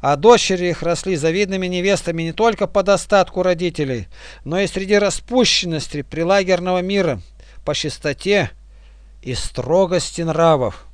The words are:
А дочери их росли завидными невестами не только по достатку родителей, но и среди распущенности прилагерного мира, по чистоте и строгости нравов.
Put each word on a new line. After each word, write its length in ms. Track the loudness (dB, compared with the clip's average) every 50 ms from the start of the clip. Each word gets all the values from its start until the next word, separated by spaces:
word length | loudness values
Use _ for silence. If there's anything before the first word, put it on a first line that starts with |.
А 140 | 2 0 0
дочери 540 | 4 6 6 6 6 6 0 -2 -2 -2 -2
их 140 | -2 -2 -2
росли 320 | -4 -4 -2 -2 -4 -4
завидными 500 | 0 0 0 0 0 -2 -2 -2 -4 -4
невестами 560 | -2 -4 -2 0 0 0 0 0 -4 -4 -4
не 100 | -4 -6
только 360 | -2 2 2 2 2 0 -4 0
по 160 | 0 0 2
достатку 580 | 4 2 2 2 2 2 2 2 2 0 -2
родителей, 680 | 0 0 0 0 -2 -4 -2 -2 -4 -4 -4 -6 -8 -10 -16 -20 -20 -20 -20 -16 -10
но 160 | -4 -2 -2
и 80 | -2 -2
среди 300 | -2 -4 -2 2 2 2
распущенности 1040 | 2 2 -2 -4 -8 -2 2 2 4 4 2 0 -2 -2 -4 -6 -6 -6 -8 -8 -8
прилагерного 800 | -8 -6 -4 0 2 2 2 2 2 0 0 0 -2 -2 -2 -2
мира, 380 | 0 0 0 0 0 -2 -4 -8 -16 -20 -20 -20 -20 -20 -10 -6
по 80 | -4 -4
чистоте 760 | -2 -4 -6 -8 -4 -4 -6 -6 -4 -2 0 2 2 2 0 -6 -12 -20 -20 -20 -20 -20 -20 -20 -20 -20 -20 -20 -16 -10
и 100 | -8 -6
строгости 880 | -6 -6 -6 -6 -6 -4 0 2 2 2 2 0 -2 -2 -4 -6 -6
нравов. 640 | -4 -2 0 2 4 4 4 4 2 -2 -4 -8 -18 -20